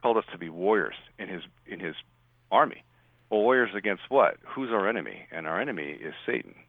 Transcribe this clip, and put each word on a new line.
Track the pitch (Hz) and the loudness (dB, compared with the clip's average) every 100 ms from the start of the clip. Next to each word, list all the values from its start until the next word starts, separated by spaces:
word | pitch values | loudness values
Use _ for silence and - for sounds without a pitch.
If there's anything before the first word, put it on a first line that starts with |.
called | 123 110 | 2 2
us | - | 0
to | 90 | -8
be | 85 | -10
warriors | 80 95 107 65 - - - | -2 2 4 2 -4 -18 -14
in | 98 | -10
his, | 92 - _ - | -10 -12 _ -16
in | 87 | -10
his | 90 - - _ _ _ - | -10 -10 -16 _ _ _ 0
army. | 110 147 - - _ _ _ - | 4 4 0 -20 _ _ _ -2
Well, | 107 | 2
warriors | 110 127 117 | 4 4 2
against | 101 107 92 - | 0 -4 -4 0
what? | 135 95 - - | 4 4 4 -10
Who's | - 131 | -8 -2
our | 113 98 | 0 0
enemy? | 113 64 50 - | 0 -6 -12 -14
And | 82 80 | -10 -6
our | 85 | -4
enemy | 135 95 71 | -4 -6 -8
is | 73 - - | -10 -12 -10
Satan, | - 120 - - | -6 -6 -6 -18